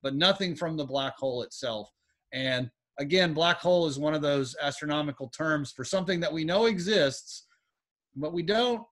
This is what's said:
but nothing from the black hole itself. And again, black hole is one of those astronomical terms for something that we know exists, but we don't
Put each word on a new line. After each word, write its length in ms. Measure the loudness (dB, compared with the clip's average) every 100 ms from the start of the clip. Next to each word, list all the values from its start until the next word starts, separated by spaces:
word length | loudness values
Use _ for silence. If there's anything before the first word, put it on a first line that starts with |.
but 120 | -4
nothing 400 | 2 4 4 0
from 220 | -2 -4 -4
the 80 |
black 320 | -4 -2 -4 -4
hole 260 | -4 -4
itself. 480 | -8 -6 -6 -6 -8 _ _ _ _
And 360 | -4 0 0 -2 _ _ -8
again, 340 | 0 4 4
black 240 | 2 2 2
hole 300 | 4 4 2
is 120 | 0
one 140 | 0
of 80 | 2
those 340 | 2 2 0 -2
astronomical 720 | -4 -4 -2 -2 -2 -6 -12
terms 420 | -4 -2 0 -2
for 100 | -8
something 380 | -4 -2 0 0
that 120 | 0
we 120 | -2
know 220 | 0 2 2
exists, 800 | 2 2 4 4 2 -12 -18 -18 _ _ _ _ _ _
but 200 | -8 -4
we 80 | -2
don't 400 | 0 2 2 -2 -6